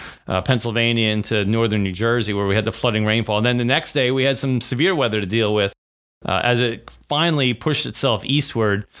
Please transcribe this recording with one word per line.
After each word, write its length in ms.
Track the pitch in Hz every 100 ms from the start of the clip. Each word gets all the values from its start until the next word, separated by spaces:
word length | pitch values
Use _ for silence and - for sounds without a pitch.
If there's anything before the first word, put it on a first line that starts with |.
| - - -
uh, 140 | 101
Pennsylvania 680 | - 123 120 110 117 117 110
into 360 | 107 101 107 98
northern 380 | 113 113 104
New 80 | 95
Jersey, 420 | 90 117 120 104
where 140 | 101 101
we 80 | 98
had 100 | 113
the 60 |
flooding 340 | - 123 107 107
rainfall. 320 | 113 110 107
And 80 | 120
then 120 | 123
the 80 | 120
next 280 | 147 -
day, 160 | 147 127
we 140 | 131
had 140 | 135 135
some 240 | 139 127
severe 340 | - 123 175 170
weather 240 | 120 107
to 80 | 95
deal 260 | 113 107
with, 200 | 104 101 - _ _ _ _ -
uh, 160 | 95
as 180 | 123 120
it 280 | 123 101 - - -
finally 440 | 147 170 151 127
pushed 320 | 113 156 143 123
itself 380 | - 135 110 -
eastward, 600 | 143 143 117 107 101 - -